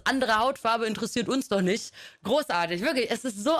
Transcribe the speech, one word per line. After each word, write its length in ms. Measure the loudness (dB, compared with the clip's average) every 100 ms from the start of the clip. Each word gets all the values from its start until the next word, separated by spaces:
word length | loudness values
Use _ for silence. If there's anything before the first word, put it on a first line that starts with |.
andere 340 | -2 0 2 2
Hautfarbe 460 | 2 0 0 0
interessiert 460 | 0 -2 -4 -2 0
uns 180 | -2 0
doch 140 | 2
nicht. 320 | 2 0 -4 -16 -20 -10
Großartig, 580 | 0 0 2 0 0 0
wirklich. 280 | 0 0 0
Es 140 | -2
ist 180 | -4 -2
so 140 | 0